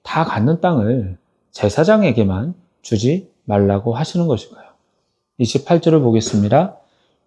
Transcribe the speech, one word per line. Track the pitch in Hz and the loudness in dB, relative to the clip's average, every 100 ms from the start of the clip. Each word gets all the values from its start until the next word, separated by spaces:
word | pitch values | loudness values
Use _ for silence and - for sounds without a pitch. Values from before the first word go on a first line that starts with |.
다 | - 160 165 | -8 -4 -2
갖는 | - 113 165 | -2 0 0
땅을 | 180 156 104 127 95 90 _ _ _ | 0 0 0 -2 -4 -10 _ _ _
제사장에게만 | - 104 - 165 214 190 117 98 92 139 180 _ _ | -4 -2 2 2 4 2 2 0 0 -6 -10 _ _
주지 | - 107 117 175 - _ - | -4 -2 0 -2 -4 _ -2
말라고 | 101 101 101 107 117 | 2 2 0 -2 -4
하시는 | 160 180 170 | -4 -2 -2
것일까요? | 120 - - - _ _ _ _ _ _ - | -2 -6 -20 -20 _ _ _ _ _ _ -4
이십팔 | 117 135 - 170 | -2 -2 -2 0
절을 | 170 160 | 2 2
보겠습니다. | 127 113 107 107 104 135 190 - _ _ _ _ | 4 2 0 -2 2 2 0 -4 _ _ _ _